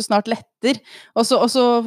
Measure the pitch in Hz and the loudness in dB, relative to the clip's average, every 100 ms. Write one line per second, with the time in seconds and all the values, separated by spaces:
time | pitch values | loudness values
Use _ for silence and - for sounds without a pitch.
0 | 214 208 - - - _ 240 269 - - | 0 -2 -2 -8 -10 _ -2 -2 -8 -20
1 | - - 233 254 240 262 247 240 | -8 -2 0 2 2 2 2 2